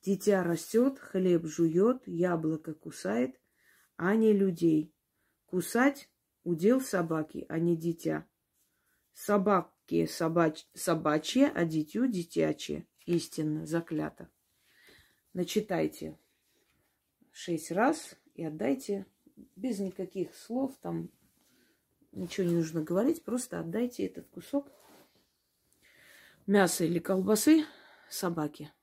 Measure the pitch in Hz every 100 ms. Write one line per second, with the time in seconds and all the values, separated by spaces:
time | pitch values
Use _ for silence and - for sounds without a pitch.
0 | - 190 214 196 175 165 - 220 254 269
1 | - 190 185 175 165 151 165 160 214 254
2 | - 170 180 170 160 156 156 156 165 -
3 | 185 220 254 254 _ _ _ _ _ _
4 | 175 220 220 208 196 165 165 156 156 _
5 | _ _ _ _ _ 185 170 233 269 277
6 | - _ _ _ - 170 185 262 254 190
7 | 165 160 151 - - 165 170 170 165 165
8 | 160 156 156 _ _ _ _ _ _ _
9 | _ - - 208 190 196 170 _ _ 170
10 | 165 - 165 165 165 156 - - - 165
11 | 160 151 - 254 277 - 170 160 151 208
12 | 254 196 170 170 160 151 - 151 - _
13 | - 170 - - 156 151 160 165 165 156
14 | 156 - 165 _ _ _ _ _ - -
15 | _ _ _ 180 175 214 214 170 156 -
16 | 156 156 _ _ _ _ _ _ _ _
17 | _ _ _ - - 165 - 170 247 320
18 | - - _ - 160 156 220 262 - 202
19 | 196 _ _ _ - - 233 202 190 -
20 | 180 190 175 - - 240 269 - - 82
21 | 82 _ _ _ _ _ _ _ _ _
22 | _ - 180 - 180 170 160 160 156 175
23 | 247 320 - 247 - 175 165 190 240 -
24 | 185 - 165 - - 285 277 - - -
25 | _ _ _ _ _ _ _ _ _ _
26 | - - - _ - 202 185 - 160 165
27 | 165 190 190 214 254 320 302 - - -
28 | - - 185 170 151 - 151 _